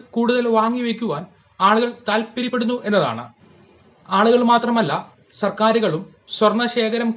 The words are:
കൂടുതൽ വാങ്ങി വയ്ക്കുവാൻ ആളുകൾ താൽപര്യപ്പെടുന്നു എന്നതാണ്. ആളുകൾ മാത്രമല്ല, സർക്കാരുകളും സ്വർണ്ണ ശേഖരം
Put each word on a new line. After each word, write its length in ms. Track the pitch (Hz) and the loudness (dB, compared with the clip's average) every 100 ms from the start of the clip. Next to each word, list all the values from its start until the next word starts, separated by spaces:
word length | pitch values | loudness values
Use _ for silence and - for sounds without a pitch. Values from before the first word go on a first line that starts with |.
| - | -6
കൂടുതൽ 380 | 233 233 247 240 | -2 0 0 2
വാങ്ങി 340 | 220 226 247 | 2 2 0
വയ്ക്കുവാൻ 420 | 240 226 226 147 180 _ _ - | -4 -4 -6 -6 -10 _ _ 0
ആളുകൾ 340 | 190 220 240 233 - | 2 4 0 -4 -2
താൽപര്യപ്പെടുന്നു 680 | 214 226 - 247 254 226 240 | -2 -2 -6 -4 -2 -2 -2
എന്നതാണ്. 400 | 208 202 135 113 120 _ _ - _ _ _ _ - | 0 0 0 -4 -10 _ _ -20 _ _ _ _ -2
ആളുകൾ 340 | 190 226 247 | 2 4 4
മാത്രമല്ല, 480 | 240 240 233 233 165 160 - _ _ - | 4 2 2 0 0 -4 -8 _ _ -6
സർക്കാരുകളും 680 | 101 - 110 113 190 156 - - - | -6 0 0 2 0 -4 -8 -20 -14
സ്വർണ്ണ 360 | - 214 208 240 | 0 0 2 -2
ശേഖരം 500 | 240 220 226 233 | -2 -2 -2 -4